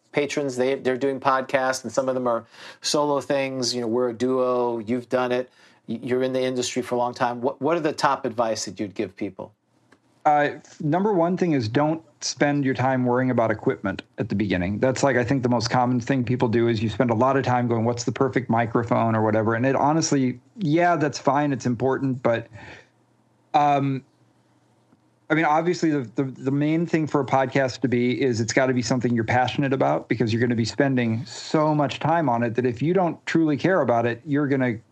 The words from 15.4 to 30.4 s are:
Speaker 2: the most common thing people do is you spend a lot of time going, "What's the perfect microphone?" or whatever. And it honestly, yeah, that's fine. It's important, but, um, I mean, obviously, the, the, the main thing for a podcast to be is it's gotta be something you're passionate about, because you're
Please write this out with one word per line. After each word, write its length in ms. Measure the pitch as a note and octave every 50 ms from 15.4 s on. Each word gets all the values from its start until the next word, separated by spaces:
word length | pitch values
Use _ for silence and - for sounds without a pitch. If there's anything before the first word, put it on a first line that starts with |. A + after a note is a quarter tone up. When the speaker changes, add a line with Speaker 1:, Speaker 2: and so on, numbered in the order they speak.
| A#2
Speaker 2:
the 60 | B2
most 200 | B2 A#2+ G#2+ A#2
common 300 | - B2+ B2 B2 B2+ B2
thing 240 | A2+ - C#3 C3+ B2
people 240 | G#2+ B2 B2 B2+ A#2+
do 200 | G#2+ A#2+ A#2 A#2
is 120 | A#2 G#2+
you 80 | A2+ A2+
spend 200 | - - C3+ A#2+
a 20 | A#2
lot 200 | G#2+ B2 C3 C3+
of 80 | C#3 B2+
time 240 | B2 B2 B2 A#2+ A#2+
going, 160 | A#2+ A2+ A2
"What's 220 | A#2 A#2+ A#2+ -
the 60 | - A#2
perfect 360 | - C#3 C3 - C#3 B2 -
microphone?" 680 | A#2 A2+ A#2+ A2+ - B2+ A2+ A2 B2 A#2 A#2 A2+ A2
or 60 | A2
whatever. 320 | G#2+ A2 G#2 A2 G#2+ G#2+ A2+
And 120 | A2+ B2
it 100 | C3+ C3+
honestly, 640 | A#2 - C#3 D3+ E3 D#3 - D3 C#3 C3 B2+ B2 - - _ _ -
yeah, 380 | G3+ D3+ D3 E3+ F3 F3 E3+
that's 240 | D#3+ D3+ D3 - -
fine. 320 | - - C3 C#3+ D3 D3
It's 140 | C#3 A#2+ - B2
important, 560 | B2 G#2 A#2+ C3 C3 C3 C3+ C3+ B2+ C3 -
but, 240 | A#2+ A#2 A2+ A#2 - - - - - - - - _ _ _ _ _ _ _ _ _ _ _ _ _ -
um, 500 | D3+ D3 D3 C#3+ C#3+ C#3 C#3 C3+ C3 C3 _ _ _ _ _ _ _ _ _ _ _ _ _ _ _ _ _ _ _ _ _ _ _ _ -
I 40 | D#3
mean, 120 | D#3 E3
obviously, 440 | D#3 D3+ D#3+ E3 E3+ F3+ E3+ - D#3+
the, 120 | D3+ C#3+ B2+ A2 -
the, 80 | - C#3
the 280 | C3 B2 B2 C3+ C3
main 340 | C3+ C#3+ D3 D3+ D#3 E3 F3
thing 220 | D#3 - E3 D#3 C#3+
for 120 | - D3
a 60 | C3+
podcast 560 | A#2 - C3+ C3+ C3 - C#3+ C3+ C3 A2 -
to 60 | - B2+
be 340 | A#2+ A#2+ A#2+ B2 B2+ G#2+
is 180 | C3+ C3 A#2+ G#2+
it's 140 | A#2 G#2+ -
gotta 200 | C#3+ C3+ C3 C3
be 100 | B2 A#2+
something 300 | - C3+ B2+ A#2 B2+ A#2+
you're 80 | A#2 A2+
passionate 500 | A2+ G#2+ B2+ B2+ B2 - - C#3+ C3+ C3
about, 340 | C3 C3+ C#3 D3 D#3+ - -
because 240 | - A2+ B2 A2+
you're 80 | G#2+ A#2